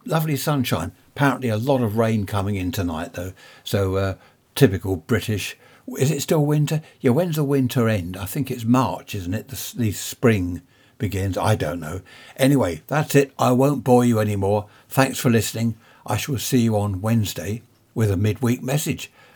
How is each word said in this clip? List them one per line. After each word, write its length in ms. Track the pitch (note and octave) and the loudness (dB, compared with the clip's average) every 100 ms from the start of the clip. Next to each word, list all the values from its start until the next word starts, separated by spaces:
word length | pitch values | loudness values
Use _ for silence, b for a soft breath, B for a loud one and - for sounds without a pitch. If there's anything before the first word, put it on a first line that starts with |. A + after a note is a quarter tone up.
| - | -4
Lovely 300 | D#3 D#3+ C3+ | -2 0 -2
sunshine. 580 | - C#3+ A#2+ F2+ F2+ - b - | 0 0 0 -2 -4 -10 b 0
Apparently 340 | C#3+ B2+ B2+ | 0 2 -2
a 80 | G#2+ | -2
lot 240 | B2+ C3 | 0 0
of 160 | A2+ A2 | 0 0
rain 280 | A2+ A2 F#2+ | 2 0 -2
coming 300 | G2+ G2 G2 | -2 -2 -2
in 160 | F2+ | -4
tonight, 420 | E2+ F2 D#2+ F2 | -2 -4 -4 -8
though. 200 | - F#2 - B B | -8 -10 -12 B B
So, 320 | - G#2 F#2+ F#2+ | -4 0 0 0
uh, 200 | G2 F#2+ b b _ | -2 -4 b b _
typical 440 | - B2+ F#2+ G#2 F#2+ | 4 4 4 -2 -4
British. 600 | - A2+ - G#2 - - b b b - | -2 -2 -2 -4 -6 -12 b b b -2
Is 140 | C3 | 0
it 100 | D3 | 0
still 240 | - E3 D3 | 0 2 2
winter? 360 | D3+ C#3+ D#3 B B | 2 2 -2 B B
Yeah, 120 | C3 | 2
when's 260 | B2+ F3+ D#3 | 2 0 0
the 60 | |
winter 440 | C#3 C#3 B2 C3 A2+ | 0 2 2 2 2
end? 300 | G#2+ F2 F#2+ | 0 -4 -8
I 80 | G2+ | -6
think 260 | D3+ C3+ | -4 -4
it's 140 | B2 A2 | -2 2
March, 500 | B2+ A2 F#2 - G#2 | 2 2 -4 -8 -8
isn't 180 | F2 | -6
it? 140 | G#2+ - | -6 -8
The, 80 | G2+ | -12
s-, 160 | - | -10
the 220 | - A2 | -2 -2
spring 680 | - - - A#2+ G#2+ F2+ F2 - b b b | -2 -8 0 2 2 -2 -6 -12 b b b
begins. 400 | G2+ F#2+ F#2+ F#2 | -6 -2 -4 0
I 180 | F2+ G#2 | 0 0
don't 240 | F2+ F2 | -2 -6
know. 220 | D2+ D#2+ - B B B | -8 -12 -14 B B B
Anyway, 460 | C3+ C#3 F#2+ D#2 - | 2 4 2 -4 -4
that's 280 | D3 D#3 C#3+ | -4 0 0
it. 160 | - - | 0 0
I 120 | B2 | 2
won't 320 | B2 C#3 C3+ | 4 2 2
bore 200 | A#2 B2 | 4 4
you 160 | A#2+ A2 | 6 2
anymore. 480 | G#2+ G2+ G2 G#2 - b b | 0 0 0 0 -2 b b
Thanks 280 | - C3+ B2+ | 2 2 2
for 120 | C3 | 2
listening. 460 | A2+ - A2+ A2+ A2 b b - | 2 0 -2 -2 -4 b b -4
I 120 | A2 | -4
shall 200 | - B2 | -2 -4
see 200 | - B2+ | 0 2
you 180 | A#2 G#2+ | 4 2
on 240 | G2+ F#2 | 0 -2
Wednesday 600 | A2 A#2 G2 - F#2 A2+ - _ _ | 0 2 0 -4 -8 -8 -10 _ _
with 180 | - G#2+ | 0 0
a 60 | F#2 | 2
midweek 440 | G#2+ - A#2+ B2 | 0 2 0 0
message. 500 | C3 D3 E3 - - b b | -2 -2 -2 -6 -10 b b